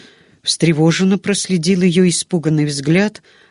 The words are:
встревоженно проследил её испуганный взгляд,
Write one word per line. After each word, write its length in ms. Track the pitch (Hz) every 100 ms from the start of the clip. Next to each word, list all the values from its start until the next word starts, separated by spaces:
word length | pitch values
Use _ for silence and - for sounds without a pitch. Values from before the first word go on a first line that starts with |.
| - _ _ _
встревоженно 760 | - - 160 151 165 165 190 196
проследил 640 | - 196 - 185 156 190
её 240 | 185 165 185
испуганный 580 | 165 - 175 151 156 147
взгляд, 560 | 143 139 170 208 - _ _ _